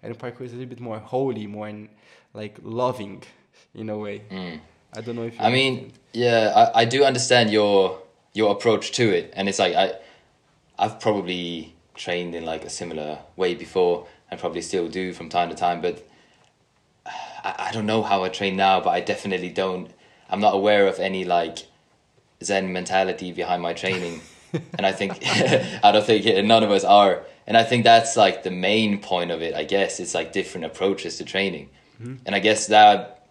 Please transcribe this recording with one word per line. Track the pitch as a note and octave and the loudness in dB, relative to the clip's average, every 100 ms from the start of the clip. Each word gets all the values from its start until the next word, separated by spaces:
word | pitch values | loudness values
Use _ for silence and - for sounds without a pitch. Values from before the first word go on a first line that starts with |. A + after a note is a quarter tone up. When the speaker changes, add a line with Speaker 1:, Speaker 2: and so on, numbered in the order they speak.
Speaker 1:
And | G#2+ A2+ | -14 -12
parkour | B2 A#2+ | -14 -12
is | B2+ | -14
a | A#2+ | -14
little | B2+ | -14
bit | A#2+ | -14
more | B2 A2 | -12 -12
holy, | A2 C3 C3+ A2 G#2 | -6 -4 -2 -4 -8
more, | G#2 G#2+ | -10 -12
in, | G#2 G#2+ _ _ _ _ | -14 -18 _ _ _ _
like, | - G#2+ G#2+ | -14 -14 -14
loving | F#2+ A2+ B2 A2 G2+ F#2 - _ _ _ _ | -10 -2 -2 -4 -10 -16 -20 _ _ _ _
in | - A2 | -14 -10
a | G#2+ | -8
way. | G#2 G#2 A2 | -8 -12 -12
Speaker 2:
Mm. | F#2+ F2+ D#2+ _ _ _ - | -12 -12 -14 _ _ _ -14
Speaker 1:
I | |
don't | A2+ | -10
know | A#2 | -8
if | A#2 | -8
you | A#2 | -2
Speaker 2:
I | A2+ | 0
mean, | B2+ C3+ | 2 0
Speaker 1:
understand. | B2+ - _ _ | -4 -10 _ _
Speaker 2:
yeah, | A2+ A#2+ A#2 G#2+ G2 A2+ | -2 2 4 4 6 6
I, | A2+ | 4
I | A#2+ | 2
do | C3 | 4
understand | C#3 B2 - B2 A2 | 4 2 4 4 6
your, | G#2+ G#2 G2+ F#2 - - _ _ | 4 4 4 4 0 -16 _ _
your | G#2 G#2+ | 0 2
approach | G2+ A#2 G#2 - | 2 2 0 -2
to | - A2+ | 0 2
it. | F2+ - - | 2 -2 -6
And | G2 | -4
it's | F#2+ | 0
like, | F#2 | 0
I, | F2 F#2+ - - _ _ _ _ _ _ - | 2 0 -2 -16 _ _ _ _ _ _ -4
I've | G#2+ - | -4 -2
probably | A2+ G#2 F2+ F2+ F2 E2+ D#2+ _ _ - | -2 -2 -2 -6 -6 -8 -12 _ _ -16
trained | - F2 F2 | -6 -6 -6
in, | E2+ E2 | -8 -8
like, | D#2+ | -10
a | E2 | -10
similar | - E2+ D#2 D2+ D2 - - | -12 -10 -8 -8 -10 -14 -4
way | F#2 | -4
before | F2 - F#2+ F2+ F2 - - _ | -4 -6 0 2 0 -6 -20 _
and | F2+ | -8
probably | F2 E2+ | -8 -8
still | - F#2+ E2+ | -6 -4 -4
do | F#2 F#2 | -6 -8
from | E2+ E2 | -10 -6
time | F2 E2+ | -4 -2
to | |
time, | D#2 F2 E2+ | -2 -4 -2
but | F2 - - _ _ _ _ _ _ _ _ _ | -4 -6 -16 _ _ _ _ _ _ _ _ _
I, | - - - - G2 - F#2+ | -16 -14 -14 -12 -12 -8 -8
I | |
don't | A2 | -4
know | G#2 A2 | -2 -2
how | G#2 G2 | 0 -2
I | F#2 | -2
train | F#2 G2 F#2+ | -4 -4 2
now, | G2 F#2 | 2 4
but | F2+ | 2
I | F2 | -2
definitely | F2 G2 G2+ F#2 F2+ | -2 -6 -4 -6 -4
don't, | E2+ F#2+ F2+ E2 - _ _ _ | -4 -4 -4 -10 -20 _ _ _
I'm | G2 | 0
not | G#2 | 2
aware | G2 G#2 G#2 G2 | 2 4 4 4
of | F#2 | 2
any, | F#2+ F#2+ | -4 -4
like, | F2+ F2 E2 - - _ _ _ _ _ _ _ | 0 0 0 -8 -18 _ _ _ _ _ _ _
Zen | - G2 F#2+ | -4 -2 -2
mentality | F2+ F2+ F#2+ F#2+ F2+ F#2 | -6 -2 0 0 -2 -8
behind | E2+ F2 F2 | -8 -4 -2
my | E2+ | -4
training. | E2 F#2+ F#2 F2 E2 - | -4 -4 -4 -6 -10 -16
Speaker 1:
<laughs> | - _ E3 - - | -20 _ -10 -8 -2
Speaker 2:
And | G2 | -2
I | |
think, | F#2+ G2 F#2 | 0 -6 -6
<laughs> | - - C3+ C3+ - - | -2 0 2 2 0 2
I | G#2 | 4
don't | G#2+ G#2+ | 4 4
think | A2 G2+ F#2+ G2+ | 2 4 2 4
none | A2+ | 4
of | G#2+ | 4
us | G2 | 2
are. | F#2+ G2+ G2+ F2 - - - | 6 8 8 2 -6 -20 0
And | A#2 | 2
I | |
think | A2+ B2 | 4 2
that's, | A2+ A#2 - A#2+ | 8 6 6 4
like, | G2 F#2 | 4 2
the | F#2+ | -6
main | F2+ F#2 A2 G#2+ G2+ | -4 0 2 2 -2
point | - F#2 F2 | -2 -4 -2
of | E2 | -4
it, | E2 | -4
I | D2+ | -6
guess. | D#2 G2 F#2+ - | -2 0 0 -4
It's, | F2+ | -6
like, | F2 D#2+ | -6 -4
different | G2 F2+ F2 | -6 -6 -8
approaches | D#2+ - F#2+ F#2+ E2+ - | -12 -4 -2 -2 -6 -10
to | |
training. | - F#2+ G2 D#2 C#2+ _ _ _ | -8 -4 -4 -6 -14 _ _ _
Speaker 1:
Mm-hmm. | A#2 C3 | -16 -12
Speaker 2:
And | - | -6
I | G2+ | 0
guess | G2+ G#2 - | 2 0 4
that | G#2+ G#2 G2 F2+ - _ | 8 8 8 -2 -16 _